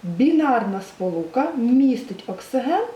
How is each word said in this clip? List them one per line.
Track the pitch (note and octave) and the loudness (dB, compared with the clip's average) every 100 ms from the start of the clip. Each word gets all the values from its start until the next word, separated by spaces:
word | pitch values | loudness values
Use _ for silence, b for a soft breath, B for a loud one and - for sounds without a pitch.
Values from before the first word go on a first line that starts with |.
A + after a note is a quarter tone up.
Бінарна | F3+ E3+ C#4 D#4+ D4 A#3+ G3 G3 | -8 0 4 4 4 2 0 -6
сполука, | - - F#3 E3 E3 C4 D#4 D#4 | -8 -6 -4 -4 -2 -2 -2 0
містить | A#3 B3+ C4+ A#3+ - F#3 - | 2 4 4 2 -6 -12 -10
оксиген | F#3 - C4 B3+ F#4 A#4+ | -12 -4 -4 0 -2 -2